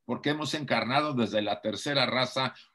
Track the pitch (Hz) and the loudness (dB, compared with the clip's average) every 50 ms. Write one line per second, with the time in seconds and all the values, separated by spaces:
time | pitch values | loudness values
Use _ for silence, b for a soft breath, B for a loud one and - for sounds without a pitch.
0 | - - - - - 143 151 151 151 147 165 151 135 - 123 113 107 117 135 147 | -6 -6 -6 -2 0 -2 0 0 -2 -4 -4 -4 0 0 0 0 2 2 2 2
1 | 151 151 143 120 110 92 107 104 101 104 104 - - 110 101 98 - 147 143 135 | 2 2 2 0 0 2 2 0 2 0 -2 -2 -2 -4 -4 -4 -4 0 2 2
2 | 123 113 117 127 127 - - 131 131 127 B B B B | 2 2 2 0 0 0 0 -2 -2 -2 B B B B